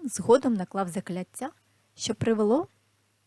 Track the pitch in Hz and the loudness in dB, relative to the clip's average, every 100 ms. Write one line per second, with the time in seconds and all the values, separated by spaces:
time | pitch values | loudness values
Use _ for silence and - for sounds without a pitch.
0 | 277 - 180 269 269 208 180 196 180 170 | -8 -2 4 4 4 -2 -2 -4 -4 -6
1 | - 180 180 - 277 - _ _ _ - | -8 -8 -8 -10 -12 -12 _ _ _ -10
2 | - 220 226 214 214 277 392 _ _ _ | -8 -2 0 2 2 2 0 _ _ _
3 | _ _ | _ _